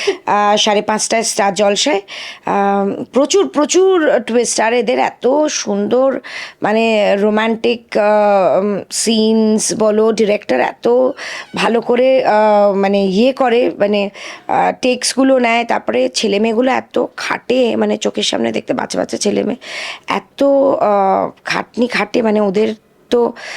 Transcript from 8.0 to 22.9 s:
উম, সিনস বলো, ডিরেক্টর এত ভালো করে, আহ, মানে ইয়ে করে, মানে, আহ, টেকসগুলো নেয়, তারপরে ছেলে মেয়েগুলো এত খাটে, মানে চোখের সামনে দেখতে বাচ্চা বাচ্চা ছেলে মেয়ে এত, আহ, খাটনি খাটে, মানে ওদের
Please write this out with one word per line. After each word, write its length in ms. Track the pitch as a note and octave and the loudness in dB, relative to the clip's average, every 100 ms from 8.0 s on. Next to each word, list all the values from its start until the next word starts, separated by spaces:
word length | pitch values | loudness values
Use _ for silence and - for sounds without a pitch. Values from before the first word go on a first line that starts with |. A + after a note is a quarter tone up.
| G#3 G#3+ G#3 G3+ F3 D#3+ | 2 4 4 4 2 2
উম, 200 | G#3 G3 - | 0 -4 -6
সিনস 840 | - - A3+ A3 A3 A3 G#3+ - F3 | -4 -2 0 2 2 2 0 -2 0
বলো, 320 | G#3+ G#3+ A3 | 0 2 2
ডিরেক্টর 480 | A3 G#3 G#3 - B3+ | 0 0 -2 -2 -2
এত 280 | - - - B3 B3+ - - - - F#3 | -2 -2 0 2 0 -2 -12 -14 -10 -4
ভালো 260 | G3 A#3 | 0 0
করে, 440 | - A#3+ C4 C4 - | 0 2 4 2 2
আহ, 480 | G#3+ G#3+ G#3 G3+ | 2 4 4 4
মানে 260 | G3 G3 G3+ G3 | 2 0 0 0
ইয়ে 280 | F#3+ B3+ | 2 2
করে, 380 | C4 B3+ A#3 B3+ - | 2 0 2 0 0
মানে, 300 | G3+ G#3 G3 - - - - | 0 0 -2 -8 -16 -12 -4
আহ, 240 | - F3+ - | 0 0 0
টেকসগুলো 580 | B3+ B3 - B3 C4+ C4 | -2 -2 -2 0 2 2
নেয়, 260 | A#3 A#3 A#3 | 2 0 -2
তারপরে 440 | G#3+ - A#3 B3+ | -4 -2 -2 -2
ছেলে 300 | - G#3+ G3 | -2 -2 0
মেয়েগুলো 320 | A3 A3 C4 | 0 0 0
এত 340 | A#3+ A3 A#3 - - | 0 -2 -4 -4 -6
খাটে, 580 | - - - B3+ A#3 A3 | -6 -6 -2 0 0 0
মানে 220 | G#3+ G#3 | -2 -2
চোখের 260 | G#3 G#3+ | -4 -4
সামনে 280 | G#3 - A3+ | -4 -2 -2
দেখতে 220 | A3 - | -4 -4
বাচ্চা 260 | B3 - - | -4 -4 -4
বাচ্চা 180 | - - | -4 -4
ছেলে 260 | G#3 G3 | -2 -2
মেয়ে 140 | G#3 B3 - - - - - | -4 -6 -10 -12 -12 -12 -6
এত, 360 | G3 - - | -6 -6 -2
আহ, 880 | C#4 C#4 C4+ C#4 G#3 G3+ F#3+ G3 F3+ - - | 2 4 2 2 2 2 2 0 -2 -6 -6
খাটনি 420 | - G3 - A#3+ | -6 -6 -4 -2
খাটে, 340 | G3 G#3 B3 | -2 -2 -2
মানে 200 | A3 G#3+ | 0 0
ওদের 440 | G#3 G3 A3 A3 _ | 0 0 -2 -4 _